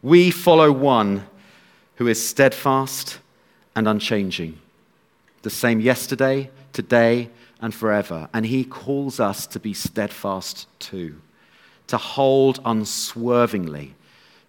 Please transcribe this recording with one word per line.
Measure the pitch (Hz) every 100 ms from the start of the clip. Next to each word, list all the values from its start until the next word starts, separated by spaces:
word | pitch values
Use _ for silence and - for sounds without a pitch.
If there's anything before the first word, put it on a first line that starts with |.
We | 123 175 180
follow | 170 - 160 156
one | 135 139 123 104 98 98 - _ _ _ _ _ _
who | 120
is | 110
steadfast | - - 135 131 143 135 135 - - - _ _ _ _ _ -
and | 110
unchanging, | 104 - 110 95 90 82 80 _ _ _ _ _ _ _ _
the | 110
same | - 123 113
yesterday, | 117 123 - 135 135 135 135 - -
today, | - - 120 117 120 117 - - _
and | 113
forever. | 104 110 104 101 80 78
And | 113
he | 110 131
calls | 131 - - 139 139 -
us | 107 101 -
to | 107
be | 107
steadfast | 98 - - 104 - 101 95 - - - _
too, | - 95 85 76 _ _ _ _ _ _ _
to | 120
hold | - - 139 135 135 131 117
unswervingly | 113 104 - - 117 117 120 117 104 85 73 71 - _ _ _ _